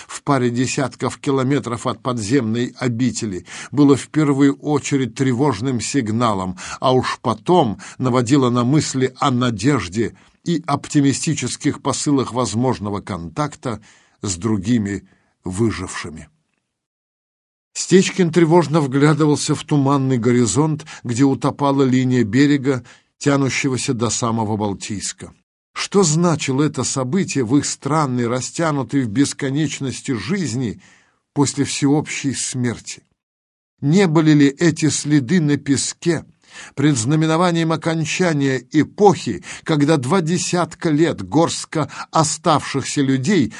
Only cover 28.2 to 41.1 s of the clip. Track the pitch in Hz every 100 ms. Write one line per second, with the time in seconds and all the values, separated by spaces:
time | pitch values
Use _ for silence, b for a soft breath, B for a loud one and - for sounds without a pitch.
28.2 | 117 127 - - 170 147 123 143 120 104
29.2 | 139 - 139 139 151 - 139 113 - 120
30.2 | 98 196 147 120 120 87 b b b b
31.2 | b - 139 - 135 - 143 151 - -
32.2 | 139 113 - 127 123 101 - - _ _
33.2 | _ _ _ _ _ - 139 180 196 156
34.2 | 156 147 143 139 170 147 156 - 147 151
35.2 | 117 180 151 143 143 131 - - 175 165
36.2 | - _ B B B - 143 135 110 156
37.2 | 160 160 180 165 165 160 165 160 156 -
38.2 | 180 147 139 131 - 151 135 - 202 165
39.2 | - 87 B B - 156 143 160 123 190
40.2 | 160 180 185 180 165 - 170 147 165